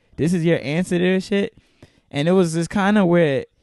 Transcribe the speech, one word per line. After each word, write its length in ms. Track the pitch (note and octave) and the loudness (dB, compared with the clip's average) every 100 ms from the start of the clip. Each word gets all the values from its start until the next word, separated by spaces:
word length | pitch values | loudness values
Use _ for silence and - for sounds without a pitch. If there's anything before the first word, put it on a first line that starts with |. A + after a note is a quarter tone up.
| _ - | _ -4
this 180 | D3 | -2
is 100 | F3+ | 0
your 160 | E3 D#3+ | 0 0
answer 360 | C3 D#3+ F#3 F3 | -2 -4 -2 -2
to 60 | |
this 220 | F3+ F#3+ F3+ | 0 0 -2
shit?" 300 | G3+ G3 - _ _ - _ _ | -4 -4 -8 _ _ -20 _ _
And 180 | D3 D#3+ | -4 0
it 40 | |
was 200 | F#3+ E3+ | 2 2
just 140 | E3 E3 | 0 -4
kinda 340 | G#3 G3 G#3+ F3+ | -2 0 2 2
where, 400 | F3 D#3 C3 - _ | 2 2 0 -6 _